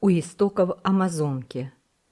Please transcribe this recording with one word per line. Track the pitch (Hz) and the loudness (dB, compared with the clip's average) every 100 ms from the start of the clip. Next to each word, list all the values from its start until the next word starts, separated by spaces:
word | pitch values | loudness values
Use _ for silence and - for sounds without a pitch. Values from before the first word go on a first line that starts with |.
у | 202 | 2
истоков | 170 - - 202 196 180 - | 2 0 -2 0 2 -2 -2
Амазонки. | 190 190 185 160 147 131 120 127 131 - _ _ _ | 0 2 0 0 -2 -4 -6 -10 -10 -12 _ _ _